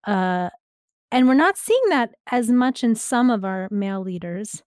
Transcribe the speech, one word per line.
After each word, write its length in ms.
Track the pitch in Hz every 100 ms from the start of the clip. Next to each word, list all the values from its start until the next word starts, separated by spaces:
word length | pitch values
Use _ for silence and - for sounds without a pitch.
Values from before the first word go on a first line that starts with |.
| -
Uh, 420 | 196 185 180 180 - _ _ _ _ _
and 160 | 254 254
we're 60 |
not 240 | 269 339 392
seeing 260 | - 480 480
that 260 | 294 233 _ -
as 180 | 247 226
much 360 | 247 254 254 240
in 100 | 220
some 340 | - 247 247
of 140 | 226
our 240 | 190 190 190
male 320 | 202 196 196
leaders 640 | 190 180 175 175 214 -